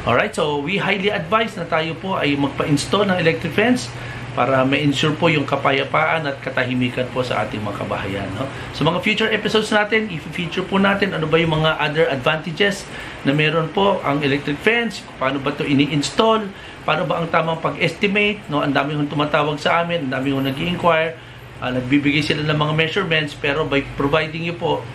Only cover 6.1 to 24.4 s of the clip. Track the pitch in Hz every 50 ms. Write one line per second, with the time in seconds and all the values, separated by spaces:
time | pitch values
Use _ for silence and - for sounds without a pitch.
6.1 | 156 165 156 139 135 127 - 147 131 131 127 123 127 127 127 123 - - 127 123
7.1 | - 127 123 - - 104 107 - - 107 104 104 98 - 95 98 101 95 95 98
8.1 | 98 98 98 95 98 104 135 - - - - - - - 143 160 170 180 - 220
9.1 | 214 208 220 214 214 208 214 208 - 220 214 - 220 208 214 208 226 220 214 214
10.1 | 175 147 - 170 160 - 175 165 - 190 175 - 196 196 196 196 202 202 208 185
11.1 | 165 160 156 151 160 165 170 160 156 156 156 160 156 - 147 156 147 156 165 -
12.1 | 139 127 123 160 156 156 151 180 156 - 202 - 196 - - - - - - -
13.1 | - - - - 139 151 151 156 151 165 156 151 - 196 196 202 - - - 156
14.1 | 139 143 147 139 135 147 143 147 147 143 - 214 226 240 233 220 - - - -
15.1 | - - 131 131 139 143 131 143 147 - 151 139 143 135 143 151 160 147 139 -
16.1 | - - 220 226 220 220 214 190 196 - - - - - - - 156 165 180 151
17.1 | 175 170 165 160 - 170 160 165 165 156 - 151 143 - 170 165 - - - 196
18.1 | 190 208 208 208 214 208 - - 147 147 147 147 135 143 135 147 151 147 147 147
19.1 | 170 147 147 - - 156 147 151 147 147 - 180 175 170 170 170 170 165 143 131
20.1 | 135 131 131 143 139 135 135 135 135 139 165 170 180 170 - 175 165 160 160 165
21.1 | 165 - - - - - - - - - 120 127 127 127 123 127 143 147 139 143
22.1 | 143 151 147 - 160 151 151 156 156 151 151 151 156 156 160 156 - 208 190 165
23.1 | 165 156 151 147 - - - 147 139 156 160 139 143 139 131 123 - - 139 143
24.1 | 147 156 156 156 156 165